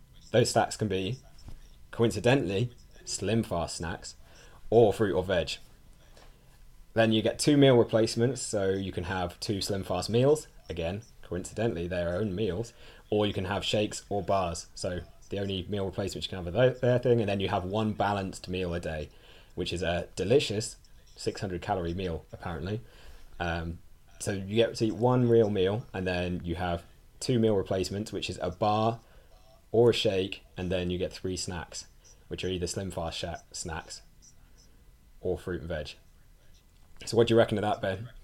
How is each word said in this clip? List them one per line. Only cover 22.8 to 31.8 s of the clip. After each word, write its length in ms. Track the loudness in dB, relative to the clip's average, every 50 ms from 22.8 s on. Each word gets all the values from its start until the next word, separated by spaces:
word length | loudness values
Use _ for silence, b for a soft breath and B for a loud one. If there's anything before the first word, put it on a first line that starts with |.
| -8 b b b b b b b b b b b
Um, 380 | -4 -4 -4 -4 -4 -6 -8 -10 -14 -20 -20 -20 -20 -20 -16 -10
so 120 | -6 -4 -4
you 220 | -4 -4 -2 2
get 200 | 2 2 2 2
to 100 | 0 0
eat 80 | 0 0
one 340 | 2 2 4 4 4 6 6
real 220 | 6 6 6 6
meal, 340 | 4 2 2 2 0 -2 -4 -6 -6
and 140 | -4 -2
then 340 | -2 0 0 0 -2 -4 -4 -4
you 100 | -4 -4
have 280 | -2 -2 -2 -2 -4 -6 -10 -20 -20 -20 -20 -16 -8
two 180 | -4 0 2 4
meal 180 | 4 4 4
replacements, 540 | 2 0 0 -2 -2 -2 -2 -4 -6 -6 -6
which 200 | -6 -6 -6 -6
is 80 | -6 -4
a 100 | -4 -6
bar 500 | -2 0 0 2 2 2 2 0 0 -2 b b b b b b b b b -20 -20 -20 _ 0
or 200 | 4 6 6 6
a 20 | 6
shake, 520 | 4 2 2 2 2 0 -2 -4 -10 -16 -16 -10
and 140 | -6 -4 -2 -2
then 160 | -2 -2 -2
you 80 | -2
get 160 | -2 -4 -4 -6
three 240 | -6 -6 -6 -6
snacks, 500 | -6 -6 -8 -8 -8 -10 -10 -12 -14